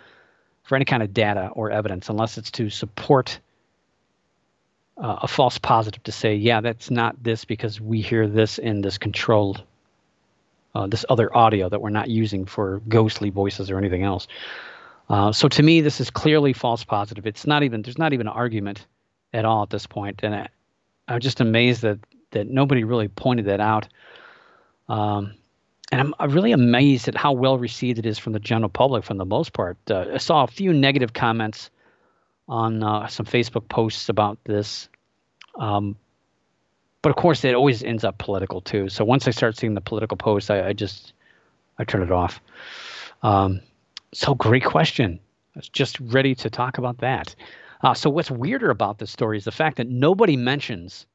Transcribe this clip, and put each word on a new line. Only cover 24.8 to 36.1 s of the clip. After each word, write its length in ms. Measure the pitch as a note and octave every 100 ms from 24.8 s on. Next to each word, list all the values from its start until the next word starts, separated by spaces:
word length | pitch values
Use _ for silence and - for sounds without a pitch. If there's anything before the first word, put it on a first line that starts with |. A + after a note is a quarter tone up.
| -
Um, 460 | A2 G#2 G#2 G#2 - _ _ _ _ -
and 100 | C3
I'm, 140 | C#3+ -
I'm 120 | D3
really 220 | D3+ G#3+
amazed 560 | F#3 B2 A#2+ C#3+ B2+ B2
at 60 |
how 180 | A2 D3+
well 260 | C3 C3 C3
received 400 | A#2+ - B2 A2+
it 80 | A2+
is 120 | G#2+
from 140 | -
the 60 | G#2+
general 320 | G#2+ A2+ G#2+
public 340 | - C3 A#2+
for 80 | -
the 140 | G2+ F#2
most 260 | A2+ D#3+
part. 240 | - F2+ - -
Uh, 160 | G2 F#2
I 40 | -
saw 260 | - D#3+
a 20 | B2
few 260 | - F#3+
negative 400 | D3+ C#3 C#3 B2
comments 560 | - A#2 A2+ G#2+ - - _ _ _ _ _ _ _ -
on, 340 | A#2 A2+ A2
uh, 260 | G#2+ G#2+ G#2+
some 180 | - A2
Facebook 420 | B2 A#2 A#2 -
posts 400 | - A2+ - -
about 300 | G#2 G#2 G#2
this. 440 | - G#2 G#2 - - _ _ _ _ _ - -
Um, 400 | A2 G#2 G2+ G2+ _